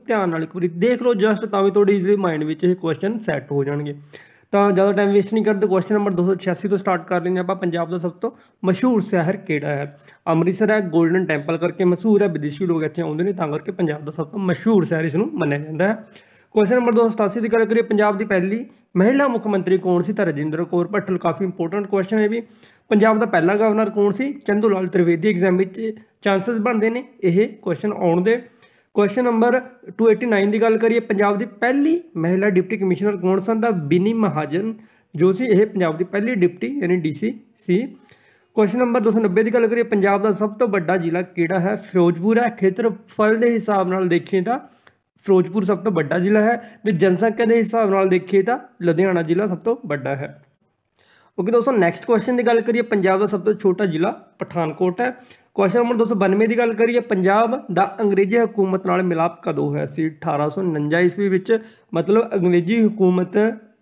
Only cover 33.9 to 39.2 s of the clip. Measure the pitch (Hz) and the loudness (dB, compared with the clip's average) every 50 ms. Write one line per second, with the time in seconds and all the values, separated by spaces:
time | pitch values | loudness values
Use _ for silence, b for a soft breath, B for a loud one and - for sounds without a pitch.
33.9 | 170 175 190 214 226 226 214 185 139 151 151 139 151 180 208 226 220 b b b | 0 2 2 0 0 0 0 0 -2 -2 -4 -4 -4 -4 -4 -6 -8 b b b
34.9 | b b b b - 147 175 185 190 190 254 240 196 190 214 214 214 190 180 160 | b b b b -2 0 2 2 2 0 0 2 4 4 2 2 0 0 -2 -2
35.9 | 156 165 185 - - 202 208 247 254 190 175 175 175 - 226 247 285 294 185 170 | -2 -2 -4 -4 -2 -2 -2 -2 0 2 2 0 0 -2 -6 -6 -4 -4 -2 0
36.9 | 180 180 156 160 147 - 214 226 269 - - _ _ _ _ - 175 202 262 269 | 0 0 -2 -4 -4 -4 -4 -6 -6 -8 -14 _ _ _ _ 0 0 0 0 -4
37.9 | - b b b b b b b b b b b _ 226 208 190 202 247 254 240 | -10 b b b b b b b b b b b _ 0 2 2 2 0 0 0
38.9 | 233 254 208 220 214 226 | 0 2 2 2 2 2